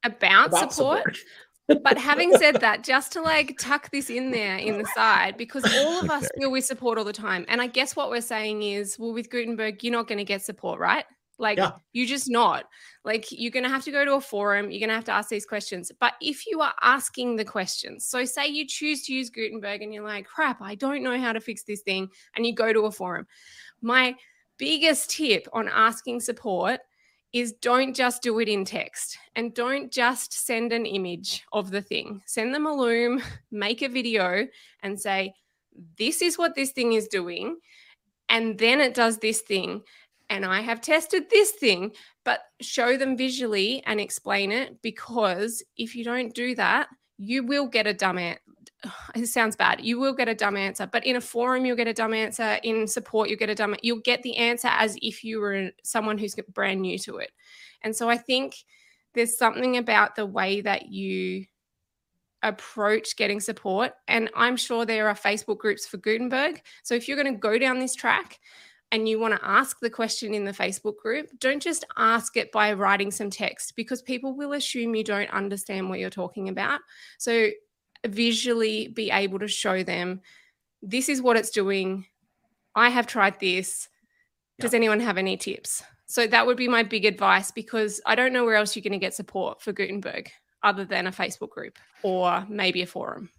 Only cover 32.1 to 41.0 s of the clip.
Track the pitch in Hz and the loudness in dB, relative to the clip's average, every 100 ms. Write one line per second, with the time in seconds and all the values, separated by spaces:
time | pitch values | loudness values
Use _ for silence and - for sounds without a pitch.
32.1 | 202 - - 226 277 302 294 240 233 240 | -12 -8 -4 -2 -2 -2 0 2 2 2
33.1 | 254 - - _ 208 202 233 269 254 240 | 0 -4 -14 _ -4 -2 0 -2 -2 0
34.1 | 220 180 185 262 - - _ 196 196 208 | 2 2 2 -2 -8 -20 _ -8 -6 -2
35.1 | 190 190 - _ _ _ - 170 _ 226 | -2 -2 -8 _ _ _ -20 -20 _ -2
36.1 | 320 349 - 339 - 269 - 240 226 214 | 0 0 2 0 0 -4 0 2 2 0
37.1 | 196 180 175 208 330 _ - - _ _ | -4 -4 -6 -6 -8 _ -20 -20 _ _
38.1 | _ - 226 226 196 226 262 269 247 226 | _ 0 0 0 2 4 6 4 4 2
39.1 | 220 220 220 - 196 180 196 - - _ | 2 -2 -2 -2 -2 -2 -8 -12 -20 _
40.1 | _ _ 196 190 190 226 226 269 311 | _ _ -4 0 -2 -2 -4 2 2